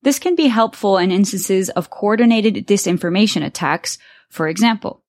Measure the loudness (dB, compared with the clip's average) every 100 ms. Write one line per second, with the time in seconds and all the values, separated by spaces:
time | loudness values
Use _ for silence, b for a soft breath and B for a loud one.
0 | 0 0 0 2 2 2 0 0 0 2
1 | 2 2 0 -2 -2 -2 -2 -4 -8 -6
2 | -2 2 2 4 0 -2 0 0 0 -2
3 | -2 0 2 0 -6 -4 -2 -2 -4 -14
4 | b b b -6 -4 0 0 0 -8 -12